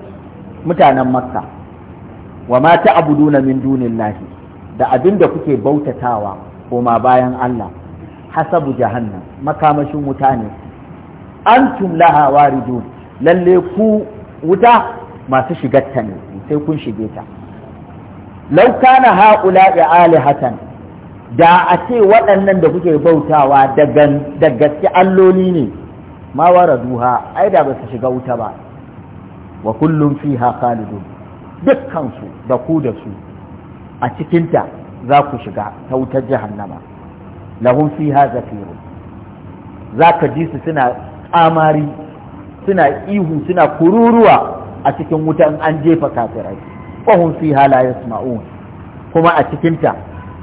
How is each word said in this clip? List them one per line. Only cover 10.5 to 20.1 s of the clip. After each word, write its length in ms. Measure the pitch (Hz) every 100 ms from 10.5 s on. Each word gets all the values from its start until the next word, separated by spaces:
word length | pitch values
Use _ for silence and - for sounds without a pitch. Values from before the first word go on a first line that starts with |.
| - - - - - - - - -
Antum 540 | 214 247 269 - 190 165
laha 340 | 170 147 139
waridun, 520 | 143 143 135 117 120 - - - -
lalle 380 | 143 180 175 185 175 202
ku 300 | 220 214 - - - -
wuta 540 | 156 190 233 226 - - - - -
masu 260 | 131 131 165
shigarta 460 | 127 139 135 131
ne, 140 | 107 92 - - -
sai 100 | 147
kun 220 | 147 151
shige 300 | - 107 107
ta. 80 | 95 - - - - - - - - - - - - -
Law 300 | 151 247 -
kana 340 | 254 262 240
ha'ula'i 680 | 185 214 214 190 185 190 170
alihatan, 800 | 156 175 170